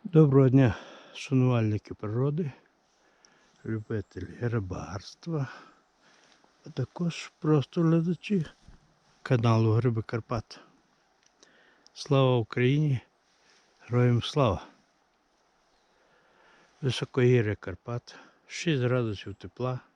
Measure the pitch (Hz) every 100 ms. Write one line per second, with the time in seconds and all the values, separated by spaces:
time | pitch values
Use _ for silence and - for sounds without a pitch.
0 | - 160 151 135 135 135 127 95 - -
1 | - - - 131 127 120 110 107 - -
2 | 104 113 139 151 151 - _ _ _ _
3 | _ _ _ _ _ _ - 110 107 110
4 | - - 90 - 120 117 92 - 76 87
5 | - - - 160 131 - - _ _ _
6 | _ _ _ _ _ _ - - 127 -
7 | 175 - - _ 156 151 127 - 165 165
8 | 165 170 - 202 151 _ - - _ _
9 | _ _ - 127 117 113 110 110 123 113
10 | - 117 - 120 - - _ _ _ _
11 | _ _ _ _ _ _ _ _ _ -
12 | - 139 131 123 110 - 123 143 151 127
13 | _ _ _ _ _ _ _ _ - 120
14 | 123 120 - 156 123 90 - _ _ _
15 | _ _ _ _ _ _ _ _ _ _
16 | _ _ _ _ _ _ _ _ 135 -
17 | - - 123 123 107 98 - 90 - 120
18 | - - - _ _ - 170 143 123 127
19 | 117 98 - 95 92 - 123 127 _